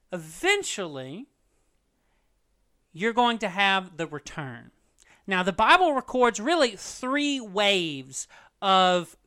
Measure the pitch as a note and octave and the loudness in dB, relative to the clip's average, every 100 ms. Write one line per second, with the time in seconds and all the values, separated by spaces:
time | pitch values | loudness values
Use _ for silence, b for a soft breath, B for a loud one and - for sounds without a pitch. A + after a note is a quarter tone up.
0 | - F#3 D#3+ D#3+ F4 G4+ F#4+ - F3+ C#3 | -12 -12 -12 -6 -2 -2 -2 -8 -8 -10
1 | C3 D#3+ C#4 _ _ _ _ _ _ _ | -12 -14 -16 _ _ _ _ _ _ _
2 | _ _ _ _ _ _ _ _ _ D#3 | _ _ _ _ _ _ _ _ _ -6
3 | G#3+ A3 A#3+ A#3 G3+ F3 G3 G3 F#3 D#3+ | -4 2 0 0 -4 0 2 2 -2 -8
4 | D#3+ D3 - - C#3+ A#2 - _ _ _ | -8 -8 -12 -10 -10 -12 -18 _ _ _
5 | b b - F#3+ F#3 F#3 A3 E4+ F4+ C4+ | b b -4 -2 0 2 6 6 6 2
6 | - B3+ A#3+ G3+ A3 E4+ C4+ G3 - - | -2 2 2 2 0 2 2 -2 -16 -10
7 | B3+ C#4 D4 C#4 A3 F#3 G3+ G3 E3+ C#3 | -4 -2 -2 -4 -6 0 2 2 0 -6
8 | C3 C3 - b b - G3+ F#3+ F#3 F3+ | -12 -14 -14 b b -8 2 4 4 2
9 | E3 - | -2 -14